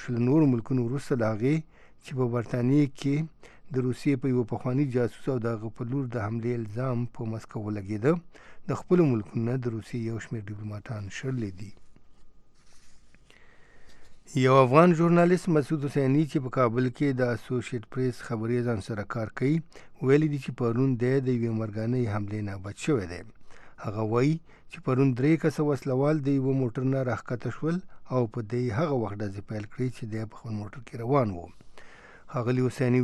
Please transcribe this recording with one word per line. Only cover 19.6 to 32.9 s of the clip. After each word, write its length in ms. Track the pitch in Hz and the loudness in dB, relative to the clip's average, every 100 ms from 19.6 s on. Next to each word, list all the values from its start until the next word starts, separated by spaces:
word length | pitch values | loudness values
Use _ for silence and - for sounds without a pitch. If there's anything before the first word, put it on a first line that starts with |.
| - - - - | -2 -12 -20 -4
ویلي 260 | 127 147 156 | 4 6 4
دي 60 | 143 | 0
چې 60 | - 123 | -4 -2
پرون 300 | 120 117 135 120 | 0 2 2 2
دی 140 | 123 135 | 2 2
د 80 | 127 123 | 2 0
یوې 140 | 117 110 | 0 -2
مرګانۍ 440 | 110 104 113 127 117 | -4 -4 -2 0 0
حملې 280 | 104 101 107 101 | -2 -4 -4 -6
نه 60 | 98 | -8
بچ 120 | 95 98 - | -10 -6 0
شوی 200 | 139 87 | 0 0
دی. 100 | 87 104 - - - - - | -8 -12 -16 -16 -16 -16 -12
هغه 180 | - 104 110 | -8 -2 0
وایي 220 | 117 139 160 - - - | 2 4 2 -4 -20 -18
چې 80 | - 139 | -8 0
پرون 240 | 131 139 123 | 4 4 4
درې 140 | 143 160 | 4 4
کسه 180 | 160 143 147 | 2 0 0
وسلوال 460 | 139 143 131 143 156 | 0 0 2 2 2
د 80 | 139 139 | 2 2
یوه 140 | 131 135 | 2 2
موټر 240 | 127 135 131 | 0 0 0
نه 60 | 135 127 | 0 0
راښکته 400 | 113 - 123 123 - | -4 -4 -6 -4 -4
شول 200 | 151 180 - - - | -2 -2 -4 -12 -4
او 80 | 127 117 | 0 0
په 80 | 123 107 | -2 -4
دې 120 | 123 123 107 | -2 0 0
هغه 160 | 165 135 | 0 0
وخت 140 | 107 101 | -2 -4
ډزې 220 | 104 98 - | -6 -6 -8
پیل 160 | 107 101 | -8 -8
کړې 160 | - 127 - | -4 -4 -4
چې 80 | 113 | -6
دی 100 | 110 107 | -6 -8
په 60 | - | -10
خپل 140 | 120 107 | -8 -8
موټر 200 | 101 131 117 | -8 -12 -14
کې 80 | 120 | -8
روان 280 | 117 143 113 | 0 2 2
و. 100 | 90 85 - - - - - - - - | -2 -8 -16 -18 -16 -16 -18 -20 -20 -8
ښاغلي 300 | 127 117 127 127 | -4 0 2 0
حسیني 340 | - 127 | 0 2